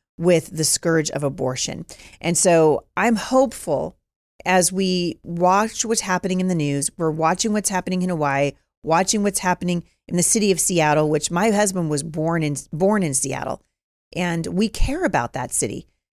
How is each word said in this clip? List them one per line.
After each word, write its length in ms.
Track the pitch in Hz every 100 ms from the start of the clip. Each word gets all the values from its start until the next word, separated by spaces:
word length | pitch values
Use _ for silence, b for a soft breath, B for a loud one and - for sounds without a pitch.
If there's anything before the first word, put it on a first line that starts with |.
| _ -
with 380 | 165 170 - 156
the 80 |
scourge 460 | 151 - - 160 156
of 120 | -
abortion. 640 | 143 135 127 - - - 170 B B B
And 180 | - 170
so 480 | 185 170 156 139 - -
I'm 180 | 214 220
hopeful 800 | - 262 269 - - 143 156 - _ _ _ -
as 300 | - 185 175
we 460 | 185 190 185 175 -
watch 640 | - 170 180 190 220 - 220
what's 160 | 226
happening 400 | - 180 190 185
in 60 | 185
the 80 | 175
news, 340 | 147 143 135 -
we're 140 | 160
watching 420 | 156 160 185 233
what's 160 | 208 196
happening 320 | 190 - 185
in 80 | 180
Hawaii, 440 | 170 143 139 143 - _ _
watching 380 | - 160 190 220
what's 180 | 202 190
happening 440 | 185 180 175 175 - _ -
in 100 | 175
the 60 |
city 280 | 170 226 202
of 80 | 175
Seattle, 500 | - 180 151 151 151
which 200 | 151 -
my 220 | 170 220
husband 380 | 202 208 190 160
was 100 | 147
born 400 | 160 160 160 170
in, 140 | 151 139 -
born 300 | 151 190 214
in 100 | 175
Seattle. 480 | 131 135 131 - - _ _ _ _ _ -
And 320 | 180 170 160
we 200 | 175 220
care 380 | - - 294 339
about 280 | 156 120
that 200 | 139 123
city. 320 | - 117 - - _ _